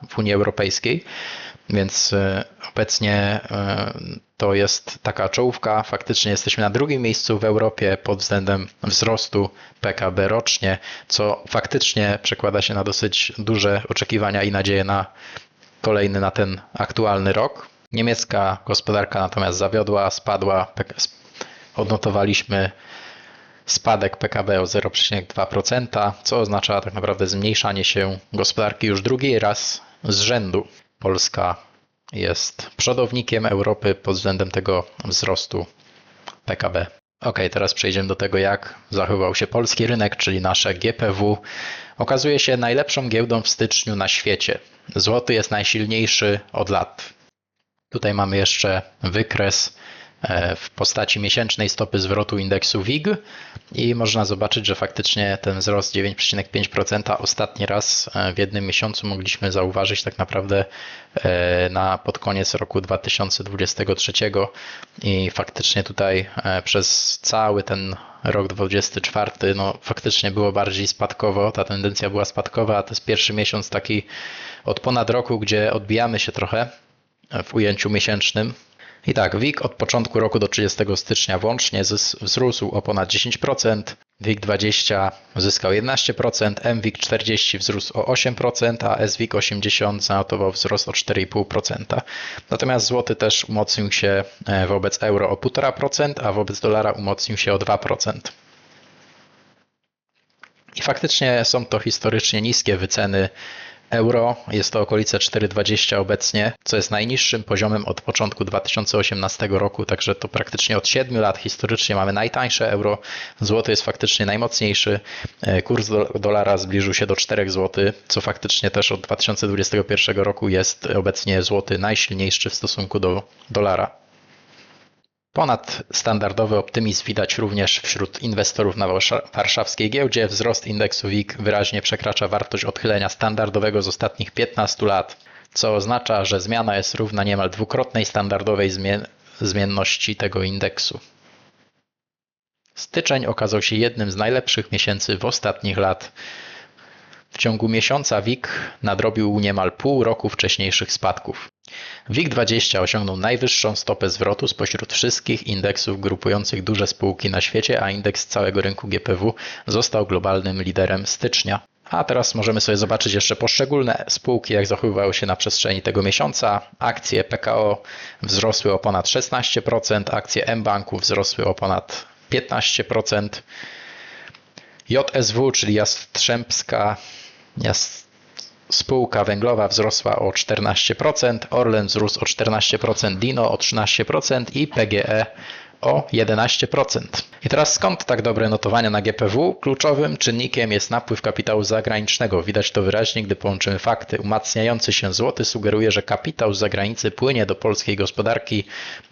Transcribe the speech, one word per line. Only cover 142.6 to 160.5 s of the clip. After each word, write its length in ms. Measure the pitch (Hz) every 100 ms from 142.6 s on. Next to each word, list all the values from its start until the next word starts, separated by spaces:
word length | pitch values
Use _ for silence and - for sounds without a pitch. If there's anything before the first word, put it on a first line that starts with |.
| _
Styczeń 520 | - - - - 135 123
okazał 360 | - 107 107
się 140 | - 107
jednym 340 | 120 120 104
z 60 | 95
najlepszych 560 | 107 127 127 - 107
miesięcy 460 | 95 - 101 - 101
w 60 |
ostatnich 520 | 113 - 104 - 104 95
lat. 360 | 95 92 - - - - - - - _ - - - - _
W 80 | -
ciągu 300 | 117 110 110
miesiąca 540 | 113 110 143 139 110
wig 260 | 98 127 - - - -
nadrobił 580 | 107 98 110 107 104 104
niemal 320 | 101 98 92
pół 320 | - 139 139
roku 240 | 117 - 107
wcześniejszych 640 | - 95 - 98 - -
spadków. 560 | - 95 87 - - - _ - - - - -
wig 180 | 113 165
dwadzieścia 520 | 120 113 113 - 98
osiągnął 360 | 92 110 101 95
najwyższą 600 | 101 123 123 - 107 104
stopę 340 | - 104 98
zwrotu 380 | 90 - 101 -
spośród 440 | - 101 - -
wszystkich 540 | - 120 - - 117 -
indeksów 540 | 101 98 98 - 98
grupujących 640 | 98 98 - 101 104 104
duże 220 | 92 104 98
spółki 440 | - 101 92 101
na 100 | 92
świecie, 420 | - - - 120
a 80 | 98
indeks 360 | 101 101 101 -
całego 340 | - 98 98
rynku 280 | 95 98 104
G 120 | 90
P 140 | -
W 200 | 90 104 - - - -
został 400 | 104 120 110 101
globalnym 560 | 92 95 95 95